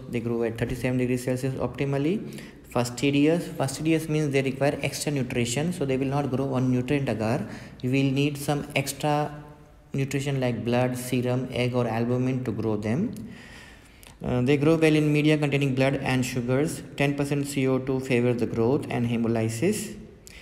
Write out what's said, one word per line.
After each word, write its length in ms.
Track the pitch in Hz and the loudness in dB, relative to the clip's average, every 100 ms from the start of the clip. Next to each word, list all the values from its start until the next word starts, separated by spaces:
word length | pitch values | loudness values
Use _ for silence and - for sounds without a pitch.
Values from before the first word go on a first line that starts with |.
| - | -6
They 100 | 120 | -4
grow 220 | 117 117 | -2 0
at 160 | 113 113 | -2 -2
thirty-seven 400 | - 127 127 127 | -4 -2 0 0
degrees 260 | 123 127 | 2 0
Celsius 300 | 127 127 135 | 0 -2 -2
optimally. 880 | 131 120 - 139 139 147 214 - - - - - | -2 -4 -2 -2 0 0 -2 -4 -12 -14 -18 -4
Fastidious. 800 | 123 120 - 143 143 151 170 - | -2 -2 0 2 6 6 4 0
Fastidious 600 | - 135 - 156 160 160 | -2 -4 -2 0 2 2
means 240 | 151 151 | 0 2
they 100 | 135 | 2
require 360 | 135 127 139 143 | 0 0 0 0
extra 280 | 135 - 156 | -4 -4 -2
nutrition, 640 | 143 123 123 117 143 170 | -2 0 0 0 0 -2
so 120 | - 135 | -2 0
they 100 | 131 | 0
will 120 | 135 | 0
not 220 | 143 143 | 0 0
grow 220 | 127 135 | 0 0
on 160 | 127 127 | 0 2
nutrient 380 | 123 123 147 131 | 2 2 0 0
agar. 400 | 107 110 143 214 - - - | 0 0 -2 -4 -10 -16 -8
You 100 | 127 | -2
will 200 | 135 135 | 2 2
need 240 | 135 143 139 | 2 0 0
some 300 | - 147 139 139 | -2 -2 -2 -2
extra 640 | 139 - 151 147 147 - - - - - - | -2 -2 0 0 0 -6 -16 -18 -20 -20 -8
nutrition 480 | 139 135 139 143 135 | -4 -2 -2 -2 0
like 240 | 127 113 | 0 0
blood, 340 | 113 120 127 123 | 0 2 2 -2
serum, 500 | - 127 123 127 127 | -2 0 0 0 -2
egg 220 | - 123 | -2 0
or 120 | 123 117 | 0 0
albumin 580 | 113 117 127 127 131 | 0 0 0 0 -2
to 80 | 127 | -2
grow 240 | 101 110 107 | -2 -2 0
them. 380 | 104 131 226 - - - - - - - - - - - | 0 0 -2 -4 -12 -14 -18 -20 -20 -20 -20 -20 -20 -10
Uh, 200 | - 123 | -2 0
they 160 | 123 147 | 4 4
grow 180 | 147 160 | 4 6
well 180 | 160 | 6
in 160 | 151 151 | 6 4
media 280 | 147 151 151 | 4 4 4
containing 360 | 143 139 139 | 2 2 2
blood 200 | 127 135 | 2 2
and 320 | 139 127 131 120 | 2 0 0 0
sugars. 560 | 123 120 131 156 - - - | -2 0 2 0 -4 -8 -2
Ten 160 | 143 | 0
percent 320 | 143 143 143 139 | 0 0 0 -2
C 200 | 143 131 | 0 2
O 120 | 131 | 2
two 220 | 131 131 | 0 -2
favors 360 | 131 120 120 120 | 2 2 4 2
the 60 | |
growth 420 | 113 117 113 147 - | 0 2 2 2 0
and 160 | 127 117 | -2 0
hemolysis. 880 | 117 113 113 110 113 175 214 - - - - - - | 0 0 2 0 0 0 0 -4 -12 -16 -20 -20 -18